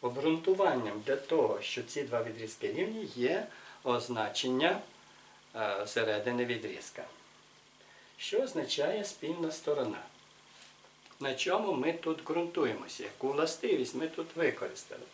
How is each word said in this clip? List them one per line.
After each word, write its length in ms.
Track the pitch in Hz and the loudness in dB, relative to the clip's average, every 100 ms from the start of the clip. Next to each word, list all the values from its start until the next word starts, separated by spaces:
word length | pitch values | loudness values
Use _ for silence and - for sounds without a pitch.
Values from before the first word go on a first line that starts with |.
Обґрунтуванням 1000 | 123 127 151 160 190 190 190 127 110 104 113 | -2 2 2 4 4 6 6 4 -2 -4 0
для 100 | 135 | -2
того, 460 | - 160 113 - | 2 4 4 2
що 220 | - - | -2 -6
ці 200 | - 143 | -4 -4
два 200 | 139 117 | -2 0
відрізки 440 | 117 110 107 - 104 | -2 -6 -10 -4 -2
рівні, 360 | 117 214 220 208 120 | 0 -2 -2 -6 0
є 320 | 127 190 220 - - - | 2 2 -2 -12 -18 -6
означення, 960 | 127 120 - 117 107 - 127 127 165 196 - - - - - - - 113 | 0 0 0 -2 0 0 2 4 4 2 -4 -18 -20 -20 -20 -20 -14 -4
е, 320 | 107 98 107 | -2 0 0
середини 580 | - 110 104 104 123 120 | 2 2 2 2 0 0
відрізка. 600 | 113 107 - - - - - - - - - - - - - - - | 0 -4 -8 -10 -12 -14 -16 -20 -20 -20 -20 -20 -20 -20 -20 -20 -10
Що 240 | - - | 0 2
означає 640 | 269 165 - - 151 214 190 | 2 0 -2 0 2 2 -2
спільна 460 | - 147 170 160 | -6 -4 -2 -2
сторона? 500 | - - 143 113 - - - - - - - - - - - - - | -2 0 2 0 -4 -10 -20 -20 -20 -20 -20 -20 -20 -20 -20 -20 -6
На 140 | 139 | -4
чому 400 | 127 175 196 208 | 0 2 2 2
ми 200 | 143 147 | 2 0
тут 300 | 165 165 160 | 0 -2 -4
ґрунтуємося? 800 | - 160 170 175 135 107 - - | 0 0 0 2 0 0 -8 -8
Яку 280 | - - 131 | -10 -4 -2
властивість 640 | 143 160 - - 165 123 123 | 2 0 0 2 2 2 -2
ми 120 | 160 | -4
тут 280 | - 165 165 | -4 -8 0
використали? 680 | 151 - 95 - - - - | 0 0 -6 -8 -12 -14 -14